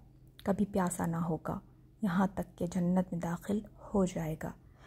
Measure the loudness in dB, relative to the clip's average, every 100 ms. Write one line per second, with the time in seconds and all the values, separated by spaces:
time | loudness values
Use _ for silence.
0 | -10 -20 -20 -6 0 2 2 2 0 0
1 | 0 0 0 -2 -2 -6 -8 -20 -20 -4
2 | 0 2 2 0 -8 -4 -4 0 2 2
3 | 2 -2 -4 -4 -2 -2 -4 -14 -2 2
4 | 2 0 -4 -4 -8 -12 -18 -20